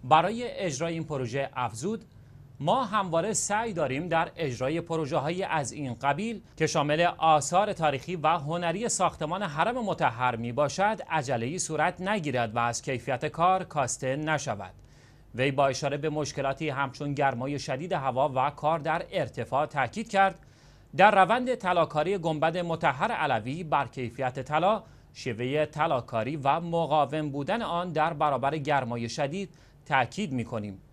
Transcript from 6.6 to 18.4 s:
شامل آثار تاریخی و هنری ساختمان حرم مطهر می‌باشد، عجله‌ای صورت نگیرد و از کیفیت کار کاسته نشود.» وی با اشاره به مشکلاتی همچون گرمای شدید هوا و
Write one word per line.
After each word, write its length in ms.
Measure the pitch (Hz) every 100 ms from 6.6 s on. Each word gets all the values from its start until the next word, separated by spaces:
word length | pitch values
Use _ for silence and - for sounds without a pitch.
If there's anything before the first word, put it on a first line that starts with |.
| 156
شامل 340 | 165 147 156 170 -
آثار 560 | 160 151 - 175 208
تاریخی 420 | 185 156 135 143 175
و 120 | 151
هنری 640 | 170 143 170 170 175 233
ساختمان 540 | - 175 - 151 185
حرم 420 | 202 147 185 254 208
مطهر 500 | 165 151 113 127 117
می‌باشد، 680 | 120 120 147 - 202 220 -
عجله‌ای 500 | 160 131 120 120 175
صورت 420 | - 156 151 -
نگیرد 540 | 185 214 147 123 117 117
و 40 |
از 220 | 120 117
کیفیت 440 | - 131 131 127 151
کار 380 | 156 175 185
کاسته 520 | 180 151 123 - 131 139
نشود.» 560 | 156 156 - 101 92 - - - - - - 113
وی 160 | 135
با 160 | 135 139
اشاره 300 | 131 143 143
به 120 | 156
مشکلاتی 600 | 151 139 - 135 135 156
همچون 440 | 131 139 135 147
گرمای 460 | 143 139 120 131 143
شدید 340 | 123 131 170
هوا 380 | 175 135 123 147
و 140 | 127